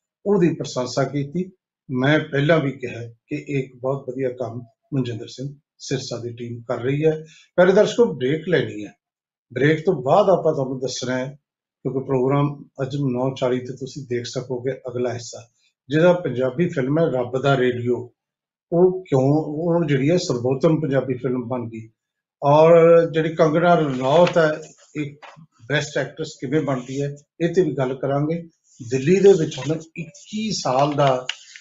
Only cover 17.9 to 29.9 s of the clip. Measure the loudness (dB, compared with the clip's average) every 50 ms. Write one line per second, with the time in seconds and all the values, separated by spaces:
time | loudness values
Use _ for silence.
17.9 | -2 -4 -6 -10 _ _ _ _ _ _ _ _ _ _ _ -2 2 4 4 4
18.9 | 2 0 -4 0 2 2 4 4 2 2 0 -2 -4 -4 -2 0 0 0 2 0
19.9 | 0 0 2 2 0 0 0 -2 -4 -2 -2 -2 0 2 2 2 2 2 0 0
20.9 | 0 0 0 -2 -4 -4 -4 -4 -4 -4 -4 -6 -6 -6 -8 -8 -12 -14 -16 -18
21.9 | _ _ _ _ _ _ _ _ _ -2 2 4 6 8 8 8 8 8 8 8
22.9 | 8 6 6 4 0 -2 -2 0 2 2 2 2 4 4 4 4 4 4 4 0
23.9 | -2 -2 0 4 4 6 6 4 4 4 2 2 0 -2 -8 -14 -20 _ _ _
24.9 | -10 -8 -8 -10 -12 -16 -20 -20 -20 -20 -20 _ _ _ -8 -4 -4 -4 -2 -4
25.9 | -4 -4 -6 -6 -8 -10 -12 -12 -12 -10 -6 -2 -2 -2 0 -2 -4 -4 -6 -8
26.9 | -6 -6 -6 -6 -8 -12 _ _ _ -4 -4 0 2 2 0 2 0 -2 -2 -2
27.9 | -4 -4 -4 -2 -2 -2 -2 -2 -4 -6 -8 -12 _ _ _ _ _ -18 -8 -4
28.9 | -4 0 2 2 4 6 8 6 6 6 2 -4 -6 -6 -4 -4 -4 -4 -6 -12